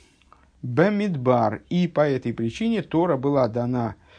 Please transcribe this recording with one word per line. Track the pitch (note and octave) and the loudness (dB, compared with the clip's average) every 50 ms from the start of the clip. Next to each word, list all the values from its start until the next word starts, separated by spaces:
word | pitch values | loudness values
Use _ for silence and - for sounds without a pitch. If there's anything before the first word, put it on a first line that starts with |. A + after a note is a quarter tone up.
| - _ _ _ _ _ _ - _ _ _ _ - | -20 _ _ _ _ _ _ -20 _ _ _ _ -10
бемидбар». | B2 A#2+ A#2+ E3 G3+ G#3 G3+ G#3 G#3 F3 C#3 B2 B2+ B2+ A#2+ A2+ G#2+ G#2 - - - | -2 2 2 4 4 2 0 0 -2 -2 -2 2 2 4 4 4 2 0 -4 -6 -2
И | E3+ F3 F3 E3+ | 0 0 0 0
по | - - | 2 2
этой | D3+ D3 C#3 B2+ - A#2 A2+ | 2 2 0 -2 -2 -4 -4
причине | - A#2 A#2 - - A3 A3+ A#3 G#3 D#3 | -4 -4 -4 -4 -2 -2 -2 -2 -2 -2
Тора | - - D#3+ F3 F3+ D#3+ | -2 0 0 0 2 0
была | C3 B2 C#3+ C#3+ C#3+ B2+ A2+ | 0 0 0 2 2 2 0
дана | A2 A#2+ A#2+ B2 B2+ B2 A#2 A2+ G#2+ - _ _ - | 0 -2 -4 -2 -2 -2 -2 -4 -6 -10 _ _ -20